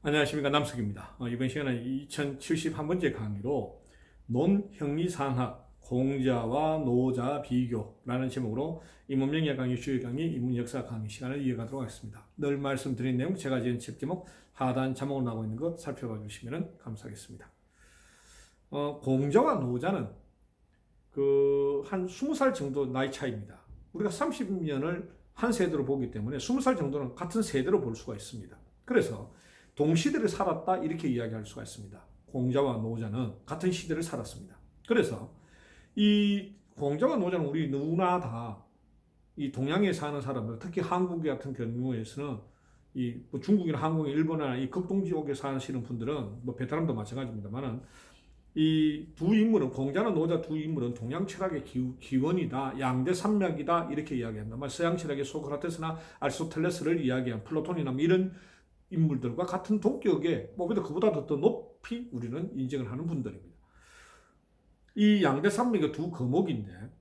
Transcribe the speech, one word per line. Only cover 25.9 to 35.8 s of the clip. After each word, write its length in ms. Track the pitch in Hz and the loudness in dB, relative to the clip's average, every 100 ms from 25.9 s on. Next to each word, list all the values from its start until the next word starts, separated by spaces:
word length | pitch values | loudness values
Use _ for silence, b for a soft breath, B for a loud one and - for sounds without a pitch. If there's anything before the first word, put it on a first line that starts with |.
| 139 120 | 0 -2
때문에 280 | 110 107 139 | -4 -4 -4
스무 220 | - 262 | 0 2
살 160 | 269 208 | 2 2
정도는 380 | 143 143 131 - | 0 -2 -6 -6
같은 260 | 175 220 | -4 0
세대로 400 | 214 139 135 190 | 0 0 2 2
볼 140 | 131 113 | 2 -6
수가 200 | - 104 | -8 -12
있습니다. 420 | - 120 95 - - _ - | -10 -12 -14 -20 -20 _ 2
그래서 480 | 247 - 107 - B B B B - | 2 2 -4 -12 B B B B 0
동시대를 520 | 147 165 285 - 214 | 4 4 4 2 0
살았다, 520 | - 185 160 - 185 | 2 0 0 0 0
이렇게 280 | 156 165 156 | 0 -2 0
이야기할 380 | 120 113 110 104 | 0 -2 -6 -8
수가 180 | - | -12
있습니다. 420 | 110 - 98 101 - - - | -12 -14 -16 -18 -20 -20 -8
공자와 520 | 131 127 135 139 117 | -2 2 4 2 2
노자는 560 | 113 113 110 113 117 98 - | -2 -4 -4 -4 -4 -6 -10
같은 260 | 156 185 | -2 0
시대를 320 | 170 165 160 | 0 -2 -2
살았습니다. 560 | 165 131 104 - - - - _ - | -2 -6 -8 -12 -16 -20 -20 _ 2
그래서 440 | 233 - 107 - - B B B B | 2 2 -2 -10 -18 B B B B